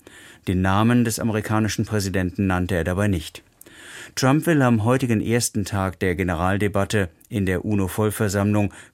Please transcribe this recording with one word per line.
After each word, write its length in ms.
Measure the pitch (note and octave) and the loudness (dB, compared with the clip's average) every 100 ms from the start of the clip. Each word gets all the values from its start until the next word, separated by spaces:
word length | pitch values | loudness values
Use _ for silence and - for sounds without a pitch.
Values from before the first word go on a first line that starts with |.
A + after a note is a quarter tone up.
| - - - - - | -20 -20 -20 -12 -4
Den 140 | F#2 | 0
Namen 420 | F#2 G2 A2+ A#2+ | 2 2 4 2
des 140 | A2+ - | 0 -2
amerikanischen 680 | A2+ G#2+ - G#2+ G#2+ - | -2 -2 -2 0 0 -2
Präsidenten 640 | G#2 G#2 G2 F#2+ F#2 - G2 | -2 -2 -2 -2 -2 0 0
nannte 300 | F2+ F2+ F#2 | 0 0 -2
er 80 | |
dabei 240 | E2 F2+ G#2 | 0 0 0
nicht. 340 | F2+ - - - _ - - - - - | 0 -4 -16 -20 _ -20 -20 -20 -20 -12
Trump 320 | - C3 D3 D#3 | -2 2 2 2
will 160 | D#3 | 2
am 220 | B2+ A2+ | 4 4
heutigen 360 | G#2+ C3 B2+ A2 | 2 0 2 0
ersten 460 | F2 A#2 A2+ A2 F#2 | 2 0 0 -4 -4
Tag 320 | G2+ F#2+ - | -2 -2 -2
der 160 | F#2+ | -2
Generaldebatte 960 | E2+ F2+ E2 F2+ G2 G2+ G2 G2 A2 F2+ - - | 0 -2 0 0 2 0 0 0 0 -2 -6 -8
in 160 | A2+ | -4
der 180 | F#2+ F2+ | 0 -2
uno-Vollversammlung 1080 | - G#2 F#2+ - G#2+ G2 G#2+ G2+ G2+ G#2 G#2 - - | 0 0 0 0 -2 0 -2 2 2 2 0 -6 -20